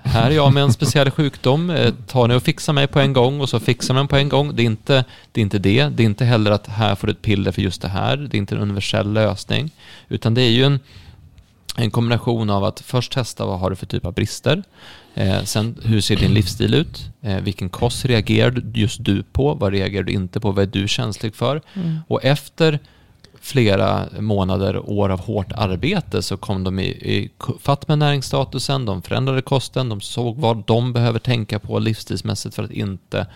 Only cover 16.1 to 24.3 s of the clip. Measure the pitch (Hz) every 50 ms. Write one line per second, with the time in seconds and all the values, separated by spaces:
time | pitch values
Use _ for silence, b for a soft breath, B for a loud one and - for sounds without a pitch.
16.1 | 110 92 104 - 127 113 - - - - 107 104 113 139 170 - - - - -
17.1 | - - - 107 95 98 92 101 95 - 98 87 - - 120 120 - - - 127
18.1 | 123 113 104 - 110 110 113 123 123 123 - 113 117 113 104 113 - - 117 -
19.1 | 101 101 98 _ - - 135 147 151 151 110 98 98 98 95 95 98 98 95 87
20.1 | 92 101 92 90 - 104 110 104 98 98 98 95 - 95 98 104 - - 120 110
21.1 | 95 - - 110 - - 120 123 139 156 - - - 196 175 165 160 160 160 -
22.1 | 120 117 - 131 143 - - - - - 165 160 147 147 b b b b b b
23.1 | b b b b _ - - - - 135 117 104 98 98 101 101 101 98 95 -
24.1 | - - 104 110